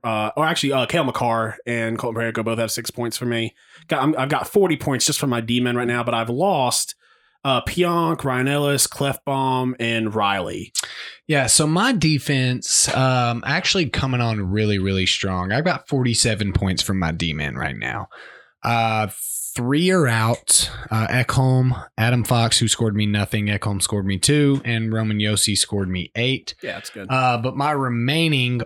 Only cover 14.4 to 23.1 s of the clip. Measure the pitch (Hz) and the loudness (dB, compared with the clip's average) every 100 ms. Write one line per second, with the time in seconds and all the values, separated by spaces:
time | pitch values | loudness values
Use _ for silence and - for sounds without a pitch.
14.4 | 92 104 107 101 95 95 92 - 95 90 | 0 0 2 2 2 2 0 0 -2 -2
15.4 | 92 117 175 151 - 139 123 113 120 104 | -2 0 0 -2 -2 0 2 2 2 0
16.4 | 104 90 98 90 - 95 82 82 85 76 | 0 0 0 0 0 0 0 0 -2 -2
17.4 | 73 - - 55 57 62 - - - - | -4 -4 -6 -6 -6 -8 -10 -16 -20 -20
18.4 | - _ 127 117 113 110 104 - - - | -20 _ 0 2 2 0 -2 -6 -10 -8
19.4 | - - 123 143 180 185 135 113 113 117 | -8 -4 -2 2 2 4 2 2 2 0
20.4 | - - - - - 110 110 127 123 - | 2 2 2 -6 -4 -2 0 0 0 2
21.4 | 131 127 127 127 - - 113 123 113 120 | 4 4 2 0 -4 -2 2 2 2 2
22.4 | 113 - 113 - 113 104 104 | 2 2 2 2 0 2 0